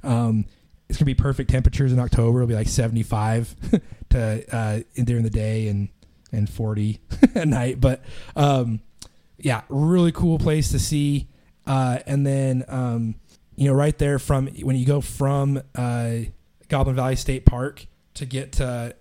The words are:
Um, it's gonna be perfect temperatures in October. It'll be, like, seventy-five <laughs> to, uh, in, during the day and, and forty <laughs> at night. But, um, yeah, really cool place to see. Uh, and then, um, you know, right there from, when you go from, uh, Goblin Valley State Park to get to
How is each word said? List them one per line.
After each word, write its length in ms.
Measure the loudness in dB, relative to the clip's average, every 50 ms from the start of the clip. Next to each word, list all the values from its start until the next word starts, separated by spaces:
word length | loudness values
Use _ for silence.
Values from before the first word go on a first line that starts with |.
| 0
Um, 420 | 0 0 2 2 2 2 0 0 -4 _ _ _ _ _ _ _ _
it's 100 | 0 0
gonna 60 | 2
be 80 | 2 2
perfect 340 | 2 2 0 -2 -2 0 0
temperatures 420 | 0 4 2 2 2 2 0 2
in 60 | 2 2
October. 400 | 2 2 0 2 2 2 4 2
It'll 80 | 2 0
be, 40 | 0
like, 140 | 0 -2
seventy-five 880 | 0 0 0 0 0 0 -2 -2 0 -2 0 0 0 0 0 -2 -4 -10 -12 -2 0 0 0 0 -4 -18
<laughs> 140 | -18 -2 0
to, 440 | 0 2 2 -2 -4 -4 -6 -6 -6
uh, 240 | -4 -2 -2 -2 -4 -6 _ _
in, 100 | -4 -2
during 180 | 0 0 0 -2
the 80 | 0
day 380 | -2 -2 -2 0 -2 -2 -2 -2
and, 200 | -2 -2 -2 -4 -8 _ -20 _ _ _ _ _
and 160 | -2 -2 -2 -2
forty 500 | -2 -4 -4 -4 -2 -2 -2 -2 -4 -6 _ -12 4
<laughs> 180 | 4 4 6 6
at 120 | 2 0
night. 340 | 2 0 0 0 -2 0 2
But, 220 | 2 2 2 0 -8 -14 -14 -14 -14 -10 -2
um, 460 | 0 2 2 4 2 0 -2 -4 -6 -8 -14 _ _ -20 -20 _ -20 _ _ _ -6
yeah, 220 | -2 -2 -2 -2 -6 _
really 420 | -2 0 2 2 4 4 4 2
cool 260 | 2 2 2 2 2
place 320 | 2 2 2 2 2 2 0
to 60 | 0 -2
see. 480 | -2 -2 0 0 0 0 0 -2 -4 -6 _ _ _ _ _ _ _
Uh, 320 | -2 0 0 0 0 -2 -4 -4
and 220 | -4 -2 0 0
then, 360 | 0 0 0 0 0 0 -2 -4
um, 480 | -4 -6 -4 -4 -2 -2 -2 -4 -4 -6 -8 -14 _ _ _ _ _ -4
you 100 | 0 2
know, 60 | 2 4
right 240 | 4 2 2 0
there 220 | 0 0 0 0 -2
from, 280 | 0 0 0 0 0
when 280 | -4 -6 -6 -4 -2 0
you 100 | 0 2
go 160 | 2 2 0
from, 600 | 0 -6 -4 -2 0 0 0 0 0 0 -2 -2 -4 -10 _
uh, 420 | -4 -4 -2 -2 -2 -2 -2 -4 -4 -6 -8 -10 -14 _ _ _ _ _ _
Goblin 260 | 0 0 0 0 0
Valley 200 | 0 0 -2 -2
State 300 | -2 -2 -2 -4 6 6
Park 420 | 6 6 6 -6 -6 -8 -12 -20 -20 _ _ _ _ _
to 100 | -12 -10
get 240 | -8 -8 -8 -8 -4 -4
to 420 | -2 -2 -2 -4 -6 -8 -8 -12 _